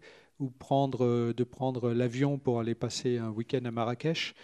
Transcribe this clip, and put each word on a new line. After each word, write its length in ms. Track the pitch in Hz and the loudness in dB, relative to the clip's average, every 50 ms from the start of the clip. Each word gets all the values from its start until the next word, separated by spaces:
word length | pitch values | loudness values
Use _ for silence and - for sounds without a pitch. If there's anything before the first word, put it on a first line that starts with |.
| - - - - - _ _ - | -6 -10 -20 -20 -20 _ _ -6
ou 100 | 143 131 | -6 -6
prendre, 560 | 123 - - - 143 139 139 135 127 117 127 | -6 -8 -4 0 2 2 2 2 2 2 2
euh, 300 | 120 120 120 120 117 113 | 4 4 2 2 0 0
de 100 | 117 123 | 0 -2
prendre 480 | 120 - - 131 131 127 123 117 120 117 | -2 -4 -2 -2 -2 -2 0 0 0 2
l'avion 460 | 120 127 123 113 127 139 143 143 135 | 2 2 0 2 2 2 2 2 2
pour 200 | - 131 120 117 | 2 2 2 2
aller 160 | 113 113 117 | 2 0 -2
passer 440 | - - - - - - 127 123 120 | -2 -2 -4 -4 -2 -2 0 0 0
un 100 | 113 110 | 0 -2
week-end 360 | 107 110 117 - - 131 120 | -4 -4 -4 -2 -2 -2 -2
à 40 | 120 | -2
Marrakech. 640 | 113 117 113 113 123 - - 156 165 - - - - - | -2 0 0 0 0 -2 -2 -2 -2 -2 -4 -6 -8 -12